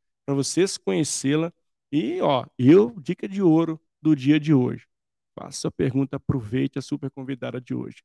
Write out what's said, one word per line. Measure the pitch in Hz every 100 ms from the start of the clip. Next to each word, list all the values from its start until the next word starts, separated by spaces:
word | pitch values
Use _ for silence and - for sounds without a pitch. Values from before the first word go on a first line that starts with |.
| _ _
pra | -
vocês | 139 131 - 190 -
conhecê-la. | - 185 147 - 135 151 170 - _ _ _
E, | 147 226 370
ó, | 170 131 - -
eu, | 127 180 233 220
dica | 135 185 208
de | 196
ouro | 185 160 165 160 _ _
do | 156 147
dia | 131 156
de | 147
hoje. | 139 123 123 - _ _ _ _ -
Faça | - -
sua | 160
pergunta, | - 147 131 135 139
aproveite | - 135 104 127 135 139
a |
super | - 147 135
convidada | - 131 135 123 123
de | 123
hoje. | 127 113 -